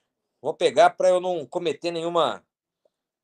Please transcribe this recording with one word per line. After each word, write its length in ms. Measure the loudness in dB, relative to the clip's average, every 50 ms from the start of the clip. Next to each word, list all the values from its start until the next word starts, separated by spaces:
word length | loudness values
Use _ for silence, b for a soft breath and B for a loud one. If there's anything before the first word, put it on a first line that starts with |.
| _ _ _ _ _ _ _ _
Vou 120 | -8 -8 -4
pegar 380 | 0 0 2 4 4 4 4
pra 180 | 4 2 2 2
eu 120 | 2 2
não 260 | 0 -2 -4 -6 -8
cometer 440 | -8 -8 -6 -4 -4 -6 -4 -6 -6
nenhuma 540 | -6 -6 -6 -2 0 0 0 0 -2 -6 -12 _ _ _ _ _ _ _ _ _ _ _ _ _ _ _